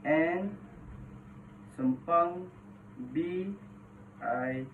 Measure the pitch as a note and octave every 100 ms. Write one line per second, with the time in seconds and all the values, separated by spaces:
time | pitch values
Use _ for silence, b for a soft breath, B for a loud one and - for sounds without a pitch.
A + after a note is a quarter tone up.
0 | - - E3 F3 G3+ G#3 - - - -
1 | - - - - - - - - C3 B2+
2 | - E3+ E3+ F3+ F#3 - - - - -
3 | B2 C3+ F3 F3+ F#3+ G3+ - - - -
4 | - - - B2 B2+ C3 C3+